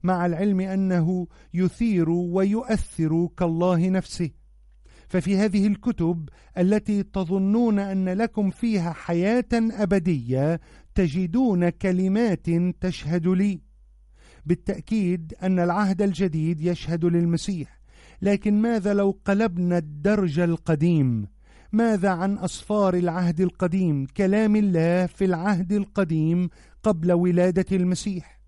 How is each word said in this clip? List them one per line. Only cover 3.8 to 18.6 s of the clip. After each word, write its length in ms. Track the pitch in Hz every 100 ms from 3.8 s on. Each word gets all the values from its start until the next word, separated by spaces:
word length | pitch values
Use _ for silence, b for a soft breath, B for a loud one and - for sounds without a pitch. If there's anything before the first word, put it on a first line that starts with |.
| 180
نفسه. 400 | 185 - - 165 - - - - _ b b b
ففي 300 | 185 175 196
هذه 300 | 214 196 202
الكتب 640 | 196 - - 165 170 151 b b -
التي 460 | 180 214 208 202
تظنون 760 | 202 190 170 190 190 220 233 202
أن 300 | 196 190 185
لكم 400 | 185 226 - 202
فيها 440 | - 233 208 170
حياة 560 | 160 - 170 190 240 -
أبدية 1040 | 233 226 202 202 196 170 156 117 127 147 165 b b b -
تجدون 760 | 180 151 180 226 262 180 175
كلمات 800 | - 190 180 190 202 233 - - 170 180 -
تشهد 460 | 185 170 147 175 170
لي. 340 | 180 202 180 - - - - - b b b 143
بالتأكيد 880 | 180 - - - 220 180 180 160 -
أن 160 | 185 185
العهد 420 | 175 175 202 185
الجديد 600 | 202 165 190 156 156 165
يشهد 440 | 165 175 - 170 170
للمسيح، 760 | 170 170 170 - 180 143 - b b b b
لكن 400 | 190 202 214 208